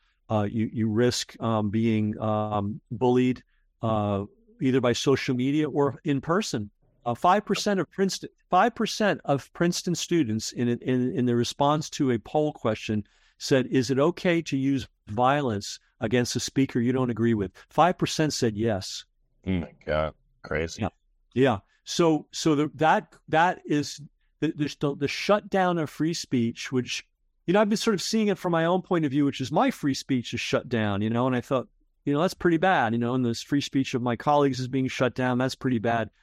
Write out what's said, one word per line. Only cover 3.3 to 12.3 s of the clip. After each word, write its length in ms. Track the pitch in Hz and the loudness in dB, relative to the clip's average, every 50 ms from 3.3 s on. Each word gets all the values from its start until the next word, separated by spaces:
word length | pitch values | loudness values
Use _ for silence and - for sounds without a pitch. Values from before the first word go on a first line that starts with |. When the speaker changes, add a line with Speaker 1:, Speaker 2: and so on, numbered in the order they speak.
| 123 123 - _ _ _ _ _ _ - - | 0 -2 -6 _ _ _ _ _ _ -6 -4
Speaker 1:
uh, 420 | 113 110 107 104 104 101 98 101 - _ _ _ _ - - | -2 0 0 0 0 0 -2 -4 -6 _ _ _ _ -10 -4
either 200 | - 131 123 131 | 0 2 2 2
by 120 | 117 123 117 | 2 2 0
social 420 | - - 147 135 131 - - 135 | 0 2 2 2 2 0 -2 -2
media 340 | 123 127 135 139 156 151 147 | -2 0 0 0 0 -2 -2
or 300 | - 151 139 139 139 - - | 0 0 0 0 -2 -4 -4
in 160 | 165 143 135 | -2 -2 -2
person. 500 | - - 165 190 220 - - 123 104 104 _ _ _ _ _ _ - | -2 -2 -2 -2 -2 -2 -4 -6 -6 -8 _ _ _ _ _ _ -6
Uh, 80 | 120 120 | -6 -4
five 320 | - - 175 185 214 208 | 0 2 2 2 2 2
percent 340 | - 208 - - 208 202 190 | -2 -4 -2 0 -2 0 0
of 100 | 160 - | -2 -4
Princeton, 380 | _ - 196 190 - - - - _ _ _ - | _ -2 -2 -2 -2 -4 -10 -14 _ _ _ 0
five 240 | - 180 202 240 - | 2 2 2 2 2
percent 440 | - 226 196 - - 214 202 165 120 - | -2 -4 -4 -2 0 0 0 0 0 0
of 260 | - 143 135 - - - | 0 0 0 -2 -6 -4
Princeton 400 | - 170 175 175 - - - 170 | 0 0 0 0 0 -2 -4 -4
students 580 | - - - 175 170 147 113 107 110 - - - | -2 -2 0 2 2 2 2 0 -4 -4 -6 -4
in, 160 | - 123 120 | -2 0 0
in, 480 | 120 120 - 131 127 127 123 127 - | 0 -2 0 0 0 0 0 0 0
in 80 | 190 123 | 0 0
the 100 | 123 120 | 2 2
response 540 | 120 120 - - - 143 143 151 156 156 - | 2 0 0 0 2 2 2 2 2 -2 -4
to 220 | - - 151 127 | -4 0 2 2
a 80 | 120 110 | 2 0
poll 340 | - - | -2 -2